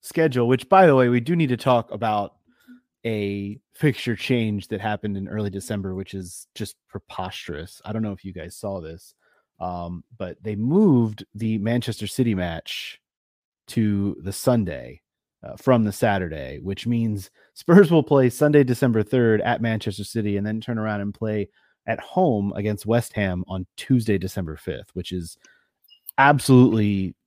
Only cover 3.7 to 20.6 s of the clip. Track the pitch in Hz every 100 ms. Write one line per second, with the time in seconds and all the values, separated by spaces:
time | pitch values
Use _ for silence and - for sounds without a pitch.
3.7 | - 151 120 - 110 - 127 110 104 -
4.7 | 104 107 104 104 98 95 107 101 95 -
5.7 | 104 95 92 95 98 90 - - - 107
6.7 | - _ 98 _ - 92 - - 73 82
7.7 | - 110 110 110 98 98 92 80 - 104
8.7 | 98 80 82 - _ _ _ _ _ 90
9.7 | 87 87 87 - - 92 - 107 104 117
10.7 | 175 214 131 113 107 - 101 113 110 104
11.7 | 120 117 107 104 - 120 98 87 80 -
12.7 | - - - _ _ _ _ _ _ -
13.7 | - 107 101 101 - 90 - - 120 92
14.7 | 71 60 62 _ _ _ _ - 98 -
15.7 | 123 107 - 117 98 87 78 65 73 90
16.7 | 98 117 117 113 104 95 _ _ - -
17.7 | 175 170 165 139 143 127 - 147 147 131
18.7 | 120 135 113 104 131 117 107 110 120 117
19.7 | 110 110 101 101 117 104 101 104 110